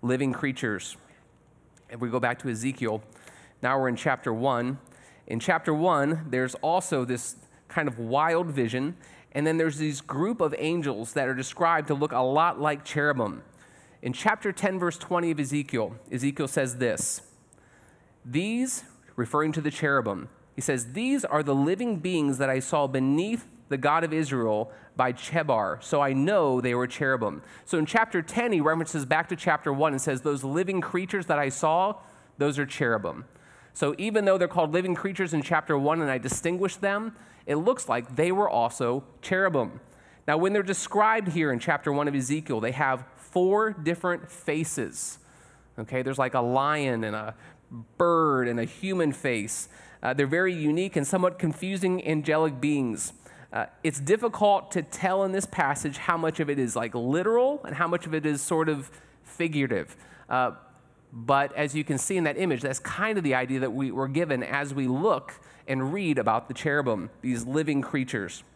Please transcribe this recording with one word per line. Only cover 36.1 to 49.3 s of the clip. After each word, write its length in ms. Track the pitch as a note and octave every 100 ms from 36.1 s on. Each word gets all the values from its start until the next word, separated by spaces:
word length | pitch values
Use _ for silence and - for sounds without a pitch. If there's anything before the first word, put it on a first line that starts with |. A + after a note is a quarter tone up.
| C3
distinguished 640 | A#2+ - E3+ F3+ F#3+ -
them, 340 | G3+ G3+ A3+ - - - -
it 100 | E3+
looks 320 | F#3 B3+ -
like 280 | A#2 A#2+ B2
they 160 | E3+
were 180 | F#3 G#3
also 540 | A#2 A#2 - A#2+ B2+ - -
cherubim. 580 | - F#3+ G3 D3+ A2+ - - - - - -
Now, 100 | D3+
when 140 | F#3
they're 120 | G#3
described 640 | F#3+ F#3+ - G#3 G#3+ A3 G3
here 220 | D#3+ D3+
in 80 | B2
chapter 340 | C#3+ D3 -
one 140 | C#3+ D3
of 80 | C#3+
Ezekiel, 440 | B2+ D3+ D#3 A#2
they 120 | A2+
have 340 | C3 C#3+ C3 C3 -
four 560 | - F#3 F#3 G#3 A3
different 580 | G3 D#3 E3+ F3+ F3 E3+
faces. 920 | - - D#3 D#3+ - G2 - - - - - - - - -
Okay, 240 | A2 C3
there's, 160 | B2+ C3+
like, 160 | C3
a 80 | C3
lion 600 | A#2+ B2+ C#3+ D3+ C#3 A#2+
and 120 | A2 G#2+
a 200 | G#2+ A2 - - _ A#2+ A2+ _
bird 500 | E3+ E3+ D#3 C3+ B2
and 120 | A#2+
a 60 | A2+
human 480 | - F#3+ F#3 D#3
face. 560 | C3+ C#3